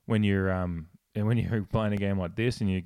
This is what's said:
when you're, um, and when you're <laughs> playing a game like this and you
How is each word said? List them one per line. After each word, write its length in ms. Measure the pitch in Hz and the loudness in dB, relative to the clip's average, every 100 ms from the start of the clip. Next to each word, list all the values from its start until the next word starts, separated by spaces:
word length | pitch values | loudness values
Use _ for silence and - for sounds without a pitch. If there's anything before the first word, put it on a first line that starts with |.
| - | -2
when 180 | 110 | 2
you're, 280 | 104 98 95 | 4 2 2
um, 380 | 92 90 85 80 - _ 107 | 0 -2 -6 -10 -18 _ -4
and 100 | 107 | 0
when 120 | 117 | 0
you're 260 | 90 110 | 0 -2
<laughs> 80 | 92 | 0
playing 220 | 113 107 | -2 0
a 40 | 101 | 0
game 220 | 98 98 | 0 -2
like 160 | 87 113 | -2 0
this 260 | 120 - | -2 0
and 80 | 101 | 0
you 140 | 92 | -2